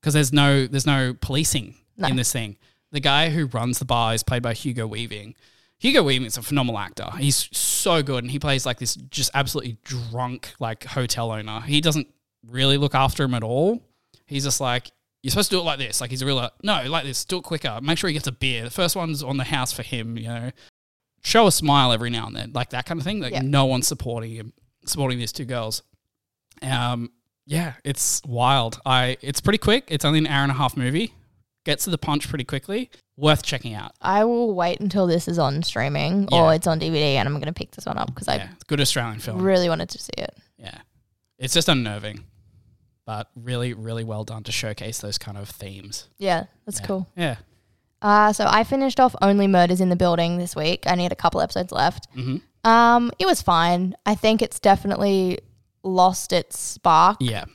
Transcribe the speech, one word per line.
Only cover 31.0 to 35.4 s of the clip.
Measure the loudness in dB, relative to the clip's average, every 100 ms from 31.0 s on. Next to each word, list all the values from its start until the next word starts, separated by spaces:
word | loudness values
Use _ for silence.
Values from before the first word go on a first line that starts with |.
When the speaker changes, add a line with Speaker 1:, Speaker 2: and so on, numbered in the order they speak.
| -4 -8 _ _ _ _
Speaker 1:
Gets | -6 -4
to | -2
the | -4
punch | 0 -2 -2
pretty | -6
quickly. | -4 -6 -6 -6 -6 _ _ -2
Worth | 2 2
checking | 2 -8 -8 -10
out. | -12 _
Speaker 2:
I | 0 4
will | 4 2 0 0
wait | -2 0
until | -2 2 2
this | 2 0
is |
on | 0